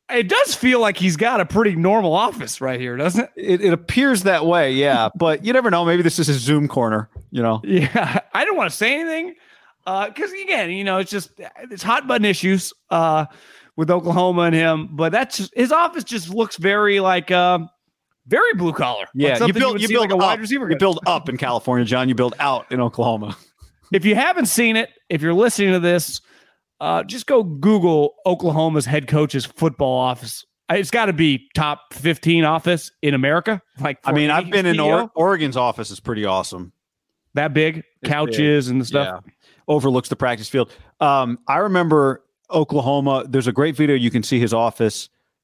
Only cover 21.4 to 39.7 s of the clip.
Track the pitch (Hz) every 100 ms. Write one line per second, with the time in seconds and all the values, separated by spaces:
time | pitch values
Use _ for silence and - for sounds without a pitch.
21.4 | 135 120 - 123 113 127 127 120 123 -
22.4 | 143 123 - 127 120 - 117 113 104 -
23.4 | _ _ - _ - 190 190 208 311 359
24.4 | 226 - 233 220 226 _ - 165 160 170
25.4 | 240 - 196 185 175 175 - - _ _
26.4 | _ _ _ _ 151 170 190 240 247 262
27.4 | 185 143 180 214 175 156 143 - 185 180
28.4 | 175 156 160 156 120 147 131 151 151 135
29.4 | - - 165 127 135 127 127 123 113 -
30.4 | - _ - - 196 233 214 156 160 135
31.4 | _ - 151 143 _ - 151 156 165 165
32.4 | 156 160 175 170 - _ 147 139 135 165
33.4 | 196 196 _ 127 143 135 139 147 151 156
34.4 | 175 202 180 160 151 165 226 160 180 190
35.4 | 147 127 123 113 104 98 - 107 101 95
36.4 | 90 90 90 _ _ _ _ _ _ 143
37.4 | 151 147 156 156 - _ 127 147 151 113
38.4 | 147 147 127 127 123 143 117 92 - _
39.4 | _ _ -